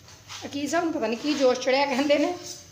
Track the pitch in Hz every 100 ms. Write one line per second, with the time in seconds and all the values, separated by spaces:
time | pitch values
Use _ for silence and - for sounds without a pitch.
0 | - - - - 277 285 285 330 339 294
1 | 220 233 294 269 254 240 269 262 277 247
2 | 285 285 330 349 - - -